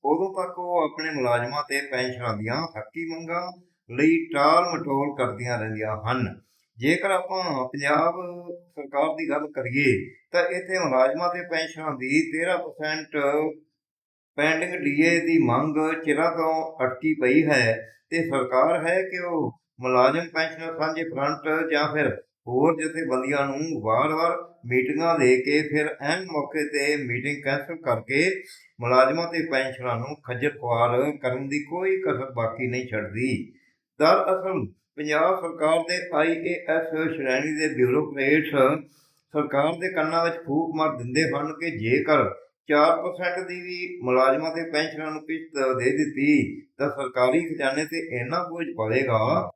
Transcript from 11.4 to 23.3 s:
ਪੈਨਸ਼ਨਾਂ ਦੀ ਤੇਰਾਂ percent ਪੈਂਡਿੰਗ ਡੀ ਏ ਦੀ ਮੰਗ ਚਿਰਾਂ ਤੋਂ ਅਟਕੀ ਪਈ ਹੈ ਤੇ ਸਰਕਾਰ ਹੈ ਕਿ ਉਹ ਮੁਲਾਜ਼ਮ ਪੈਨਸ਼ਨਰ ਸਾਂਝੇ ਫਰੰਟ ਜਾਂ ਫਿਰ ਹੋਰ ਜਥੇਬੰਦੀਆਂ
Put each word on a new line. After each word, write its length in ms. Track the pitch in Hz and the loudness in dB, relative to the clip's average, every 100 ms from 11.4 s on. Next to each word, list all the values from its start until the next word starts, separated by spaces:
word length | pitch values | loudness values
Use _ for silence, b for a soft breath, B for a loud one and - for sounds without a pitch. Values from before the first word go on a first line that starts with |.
| 170 | -4
ਪੈਨਸ਼ਨਾਂ 420 | 165 160 160 156 135 | -4 -4 -6 -8 -6
ਦੀ 220 | 131 151 160 | 0 2 2
ਤੇਰਾਂ 240 | 160 175 180 | -2 0 -2
percent 560 | 170 - 151 156 151 151 143 147 156 - _ _ _ _ _ _ _ - | -4 -6 -6 -4 -4 -2 0 0 -2 -6 _ _ _ _ _ _ _ 0
ਪੈਂਡਿੰਗ 360 | 147 160 175 175 | 0 2 -2 -2
ਡੀ 160 | 143 143 165 | -2 4 4
ਏ 120 | 170 170 | 4 4
ਦੀ 120 | 160 | 4
ਮੰਗ 320 | 127 123 151 151 156 160 | 4 2 2 0 0 -2
ਚਿਰਾਂ 260 | 151 143 170 170 | 0 2 2 0
ਤੋਂ 180 | 160 160 160 - | 0 0 -4 -2
ਅਟਕੀ 300 | 127 - 156 147 | -2 0 -2 2
ਪਈ 240 | 127 147 156 | 4 4 4
ਹੈ 280 | 135 113 113 - B _ | 4 4 0 -4 B _
ਤੇ 120 | 165 165 | -2 0
ਸਰਕਾਰ 580 | 135 127 127 147 139 160 | -2 0 2 4 2 0
ਹੈ 140 | 185 | 0
ਕਿ 160 | 190 180 175 | -2 -6 -4
ਉਹ 240 | 165 127 - _ _ | -2 -4 -6 _ _
ਮੁਲਾਜ਼ਮ 460 | 127 123 131 151 170 | 0 6 6 4 -2
ਪੈਨਸ਼ਨਰ 420 | 160 160 - 165 165 | -2 -2 -4 -10 -4
ਸਾਂਝੇ 260 | 156 160 | -4 -2
ਫਰੰਟ 680 | 165 135 143 151 156 160 160 | -4 -2 -2 -2 -2 0 0
ਜਾਂ 160 | 151 151 | 0 0
ਫਿਰ 180 | 151 135 92 - _ 120 | 0 0 -2 -12 _ -4
ਹੋਰ 280 | 123 156 160 | 2 4 2
ਜਥੇਬੰਦੀਆਂ 680 | 156 165 147 127 131 | -2 -4 -2 -2 0